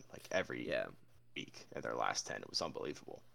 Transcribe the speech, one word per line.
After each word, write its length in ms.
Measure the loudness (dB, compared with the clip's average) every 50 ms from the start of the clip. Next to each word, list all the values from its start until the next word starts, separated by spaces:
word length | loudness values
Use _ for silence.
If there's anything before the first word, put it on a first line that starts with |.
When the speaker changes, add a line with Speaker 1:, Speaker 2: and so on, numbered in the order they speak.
| -12 -12
Speaker 1:
like, 160 | -12 -10 -2 2
every 360 | 4 4 4 4 2 0 2
Speaker 2:
Yeah. 200 | 2 4 2 2 2 -4 -10 -16 -18 -20 -20 -16 -8 -6
Speaker 1:
week 320 | -6 -6 -6 -8 -12 -10 -6 -4
in 60 | -2
their 120 | 0 2 2
last 320 | 4 4 4 4 2 2
ten. 160 | 0 0 -2
It 80 | -2 0
was 120 | 2 2
unbelievable. 600 | 2 2 2 0 0 0 -2 -4 -6 -10 -10 -10 -12 -14